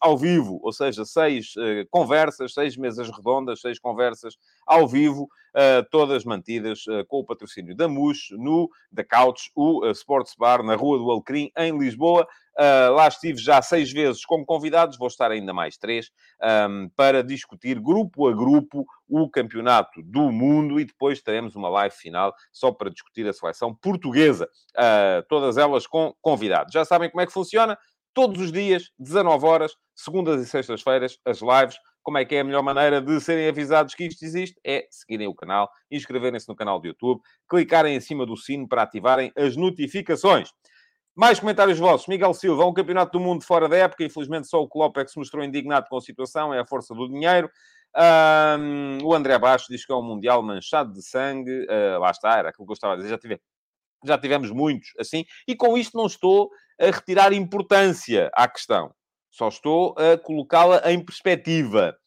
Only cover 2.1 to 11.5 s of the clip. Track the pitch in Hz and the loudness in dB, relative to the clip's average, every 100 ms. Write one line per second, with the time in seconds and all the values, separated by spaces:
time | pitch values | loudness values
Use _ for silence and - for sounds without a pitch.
2.1 | 151 156 - 127 - 143 123 127 113 117 | 2 2 -2 -8 -4 -6 -4 -8 -8 -10
3.1 | 104 104 135 131 110 123 113 123 110 123 | -8 -4 -2 -4 -8 -10 -8 -8 -4 -4
4.1 | 113 117 - _ _ - 165 143 131 151 | -4 -14 -20 _ _ 4 4 4 2 0
5.1 | 139 139 _ _ - 139 127 - 156 143 | 0 -10 _ _ 2 4 4 2 0 2
6.1 | 135 117 101 87 113 110 104 107 107 98 | -2 -4 -8 -8 -8 -6 -8 -8 -8 -6
7.1 | 139 - 117 101 - 87 95 165 139 147 | -8 -8 -12 -14 -18 -14 -4 -4 0 -2
8.1 | 143 - 101 131 165 165 - _ 98 101 | -2 -10 -10 -2 0 -2 -8 _ -12 0
9.1 | 117 127 123 - - 147 160 113 101 - | 4 4 0 -8 -2 0 2 0 -4 -2
10.1 | 139 120 - 117 123 110 110 143 139 120 | -2 -4 -2 2 2 0 -2 0 0 0
11.1 | 113 - 143 147 | -4 -4 -6 -6